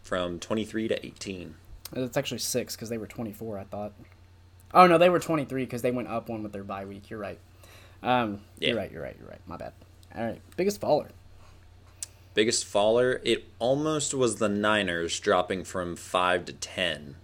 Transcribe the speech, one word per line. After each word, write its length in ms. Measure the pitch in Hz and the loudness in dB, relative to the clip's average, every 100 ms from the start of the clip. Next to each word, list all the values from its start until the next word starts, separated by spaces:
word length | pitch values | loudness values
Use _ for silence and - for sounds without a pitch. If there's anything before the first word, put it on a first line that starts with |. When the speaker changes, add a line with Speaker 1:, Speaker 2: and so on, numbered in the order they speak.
Speaker 1:
From 340 | - 95 90 87 | -2 -2 -2 -6
twenty-three 480 | - 110 104 110 110 | -4 -4 -2 -4 -2
to 180 | - | -2
eighteen. 520 | - - 104 92 82 80 - - - | -4 -12 -10 -10 -12 -16 -20 -18 -12
Speaker 2:
It's 240 | 127 127 143 | -6 -4 -4
actually 220 | 131 113 | -4 -6
six, 380 | - 120 107 - | -2 -2 -4 -10
'cause 120 | 110 | -8
they 100 | 113 | -8
were 100 | 98 | -8
twenty-four, 500 | - 110 104 113 101 | -8 -10 -8 -10 -10
I 60 | |
thought. 280 | 95 101 104 101 - - - - - - - | -8 -8 -10 -12 -20 -20 -20 -20 -20 -20 4
Oh, 140 | 175 180 | 8 10
no, 120 | 165 | 10
they 100 | 180 | 8
were 100 | 170 | 6
twenty-three 480 | - 160 131 131 123 | 0 -2 -2 -4 -4
'cause 160 | 120 | -2
they 80 | 123 | 0
went 180 | 123 107 | 0 -4
up 200 | 113 110 | -6 -4
one 140 | 110 | -8
with 80 | 107 | -8
their 100 | 101 | -10
bye 200 | 98 98 | -8 -8
week. 260 | 98 101 - | -8 -12 -12
You're 80 | 110 | -10
right. 220 | 98 92 - - - - - - | -10 -12 -18 -20 -20 -20 -20 -8
Um, 400 | 110 123 110 101 - - | 0 2 2 -4 -12 -2
you're 140 | 78 | 0
Speaker 1:
Yeah. 60 | 117 | 0
Speaker 2:
right, 120 | 90 | -4
you're 100 | 80 | -10
right, 140 | 67 - | -12 -12
you're 100 | 50 | -18
right. 120 | 50 85 | -18 -14
My 100 | 82 | -12
bad. 160 | 57 - - - - | -12 -14 -20 -20 -16
All 100 | - | -6
right, 160 | 113 95 - - | -6 -6 -10 -2
biggest 240 | 196 202 | -2 0
faller. 280 | 113 147 - - - - - - - - - - - - - | 0 0 0 -16 -20 -20 -20 -20 -20 -20 -20 -16 -16 -16 -4
Speaker 1:
Biggest 300 | - 110 - | 2 2 0
faller, 560 | - 104 107 117 127 123 | 0 2 4 4 2 0
it 200 | - 110 - - | 0 0 -2 -2
almost 540 | 120 139 156 151 - | 0 2 2 0 -2
was 240 | 135 123 104 | 2 2 2
the 120 | 107 | 0
Niners 680 | 101 107 107 95 85 85 - | 2 2 4 2 0 -2 -2
dropping 440 | 104 92 - 95 | 2 2 2 -4
from 320 | - 92 87 82 | -4 -6 -6 -8
five 480 | - 92 90 90 78 | -2 2 2 2 -2
to 60 | |
ten 640 | 69 - - 90 73 73 69 | -12 -10 -4 -2 -4 -10 -18